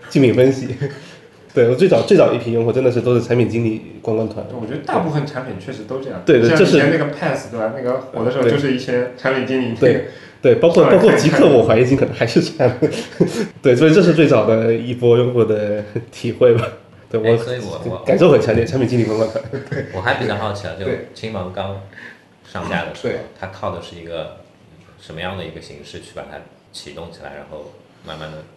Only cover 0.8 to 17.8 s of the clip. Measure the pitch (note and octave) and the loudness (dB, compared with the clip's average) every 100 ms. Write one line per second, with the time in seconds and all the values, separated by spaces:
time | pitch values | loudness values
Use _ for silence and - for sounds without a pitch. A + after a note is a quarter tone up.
0.8 | C#3+ - - - - - - - A#2 B2+ | -8 -10 -18 -20 -20 -20 -6 2 2 4
1.8 | F#3 B2+ A2+ F#3 A#2 A#2+ A#2 A2+ A2+ A#2 | 4 4 4 4 4 2 -2 -2 0 2
2.8 | B2+ A#2 A#2 B2 A#2 A#2+ G#2+ A2+ A#2 A2 | 2 0 2 0 2 0 0 0 -2 -4
3.8 | - - - A2 A2 A2 - B2 A2 C#3+ | -10 -12 -4 -4 -4 -6 -12 -12 -10 -10
4.8 | - - E3 D3 C#3 B2+ B2+ F#2+ - A2+ | -4 -4 -2 -4 -4 -8 -10 -12 -12 -14
5.8 | - C3 C3+ A2 - C3+ A#2+ D#3+ C#3 D3 | -10 -10 -10 -8 2 4 6 6 6 6
6.8 | C#3+ D#3+ C#3+ - D#3+ - - A#2 A2 A2+ | 4 2 -2 -4 -4 -6 -8 -6 -6 -4
7.8 | B2 C3 - - A#2 C3+ A#2+ C#3+ C#3+ B2 | -6 -6 -6 -4 -4 0 0 2 0 -2
8.8 | - B2 B2 - C3+ C3 A#2+ C3 A#2+ A2+ | -2 -4 -4 -4 -4 -2 -2 -2 -2 2
9.8 | B2+ A2 - - - - C3 A2+ E3+ E3+ | 2 2 -2 -14 -20 -2 2 4 4 4
10.8 | D3 F3+ A3 - D3 C#3 D#3+ C3 A2 A2+ | 6 6 6 4 2 4 6 6 4 4
11.8 | B2 C3 G#2 - A#2+ - - - C3 - | 4 2 0 -2 0 0 0 0 0 2
12.8 | D3+ - - - G3 A#3 G3+ - C#3 B2 | -2 -2 -10 -2 -2 -2 -8 -2 2 4
13.8 | D#3 D#3+ F3 D3+ C#3+ B2+ G#2+ A2+ A2+ A#2 | 6 6 4 4 4 4 4 2 2 -2
14.8 | A#2 A2 A#2+ A#2+ B2 B2 G#2+ G#2+ G#2 G#2 | -4 -2 2 4 2 0 0 0 -2 -6
15.8 | G#2 A#2+ - - A#2+ A2 B2 A2+ - - | -6 -10 -12 -10 -10 2 4 4 0 -8
16.8 | - - - A2+ A2 A#2 A#2 B2 G#2 D#2+ | -20 -20 -8 -4 0 0 0 -8 -8 -10